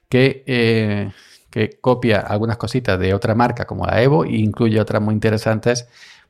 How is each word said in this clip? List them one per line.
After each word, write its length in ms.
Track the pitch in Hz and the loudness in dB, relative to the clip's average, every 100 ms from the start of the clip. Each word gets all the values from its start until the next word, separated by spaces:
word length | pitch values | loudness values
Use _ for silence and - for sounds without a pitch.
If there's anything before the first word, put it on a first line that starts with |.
| _ | _
que, 360 | 123 135 - - | 2 2 0 -4
eh, 640 | 123 113 113 107 104 101 - - - _ | 0 2 2 0 -2 -6 -10 -20 -20 _
que 280 | 117 107 - | -4 -4 0
copia 400 | 127 123 120 98 | 0 2 2 0
algunas 360 | - 104 113 107 | 0 -2 -2 -4
cositas 400 | 107 127 120 92 | -4 -4 -2 0
de 120 | 92 | 0
otra 220 | 98 113 | 0 0
marca 300 | 110 120 120 | 0 0 -2
como 200 | - 98 | -8 -6
la 160 | 90 98 | -2 2
Evo 240 | 131 151 | 4 2
e 120 | - 113 | 0 0
incluye 440 | 110 - 117 107 | 0 0 0 0
otras 220 | 104 110 | 0 -2
muy 120 | 107 | -2
interesantes, 760 | 107 110 110 110 110 120 123 - _ - - | 0 0 0 -2 -2 0 -2 -6 _ -20 -20